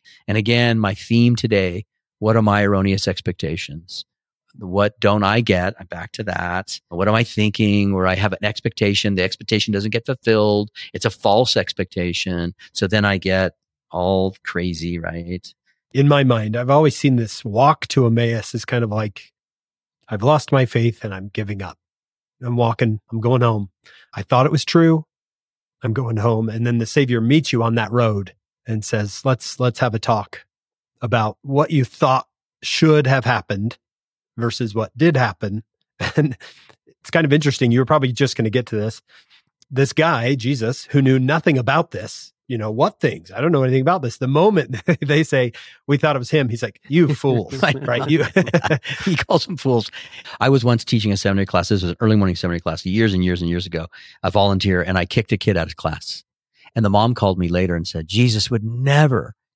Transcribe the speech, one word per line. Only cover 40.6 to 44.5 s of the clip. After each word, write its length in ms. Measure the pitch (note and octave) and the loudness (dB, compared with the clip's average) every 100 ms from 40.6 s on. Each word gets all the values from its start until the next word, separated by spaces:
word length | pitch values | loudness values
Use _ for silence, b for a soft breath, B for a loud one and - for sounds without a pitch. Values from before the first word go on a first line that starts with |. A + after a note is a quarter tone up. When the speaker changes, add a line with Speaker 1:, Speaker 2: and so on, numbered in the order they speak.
| A2 B2 - | -4 -6 -2
Speaker 2:
who 160 | C#3+ | 2
knew 160 | C3+ C3 | 4 4
nothing 380 | B2+ D#3+ F3 C3+ | 2 0 2 0
about 340 | A#2+ D3+ E3+ | 2 0 0
this, 420 | - - - - _ - | -6 -12 -14 -20 _ -8
you 100 | A#2 | -6
know, 140 | G#2+ | -4
"What 280 | A2+ F3+ - | 0 0 0
things? 320 | C3 E2 E2+ | -4 -4 -10
I 100 | G2 | -4
don't 100 | D#3 | 0
know 120 | D3 | 2
anything 180 | B2+ C3 | 2 2
about 200 | C3+ F3+ | 2 0
this." 160 | B2 - | -2 -6
The 100 | B2+ | -2
moment 480 | D3 G3+ | 2 4